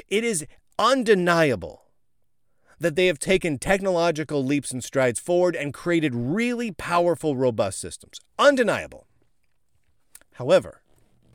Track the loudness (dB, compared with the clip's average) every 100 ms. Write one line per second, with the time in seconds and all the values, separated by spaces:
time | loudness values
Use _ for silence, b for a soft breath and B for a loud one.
0 | -4 -2 0 -4 -6 b _ -2 2 2
1 | 4 2 4 4 2 0 -6 -16 _ _
2 | _ _ _ _ _ _ b -6 -4 2
3 | 2 0 0 0 0 -4 -2 0 0 0
4 | 0 -2 -4 -2 0 -2 -4 -10 -4 0
5 | 0 0 0 2 2 0 -6 -6 -2 0
6 | 0 -2 -2 -2 -2 -4 -6 -8 -2 0
7 | 2 0 -2 0 0 0 -2 -4 -12 -16
8 | -20 -20 _ 2 4 4 2 -2 -6 -14
9 | _ _ _ _ _ _ _ _ _ _
10 | _ -20 _ -8 2 2 2 -10 _ _
11 | _ _ _